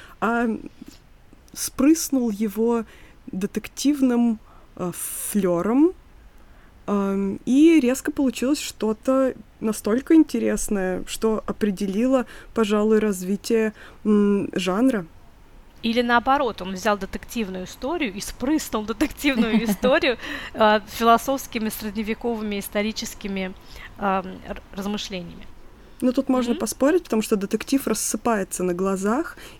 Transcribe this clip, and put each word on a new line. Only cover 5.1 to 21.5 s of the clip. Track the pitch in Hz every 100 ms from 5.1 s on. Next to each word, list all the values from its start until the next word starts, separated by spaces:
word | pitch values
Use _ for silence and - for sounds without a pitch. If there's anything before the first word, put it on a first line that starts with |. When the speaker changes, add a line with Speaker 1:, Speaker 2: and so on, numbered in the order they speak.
| - -
Speaker 1:
флёром, | 208 185 170 190 254 330 370 - - - - - - - - -
эм, | 202 196 196 196 196 -
и | 262 320 320
резко | 247 262 -
получилось | 302 269 - 247 294
что-то | - - 214 220 - 262 262 - - -
настолько | 220 214 214 233 - 330
интересное, | 302 233 220 208 - 208 185 185 -
что | - 220 214 -
определило, | 196 214 180 202 190 254 262 240 - -
пожалуй, | - 214 208 214 220
развитие, | 214 190 185 202 - 226 220 - - - 214
м, | 208 202 202 -
жанра. | - 185 185 262 226 165 - - - - - - -
Speaker 2:
Или | 226 233
наоборот, | 240 240 233 277 254 -
он | 185
взял | 190 208 208
детективную | 190 202 - 240 196 185 180
историю | - 254 349 269
и | 196
спрыснул | - - 254 311 - 226 214
детективную | 226 302 - 285 254 226 214
Speaker 3:
<laughs> |
Speaker 2:
историю, | 226 190 247 302 311 226 - 294 -
э, | - 214 214 208
философскими, | - 233 233 - 269 -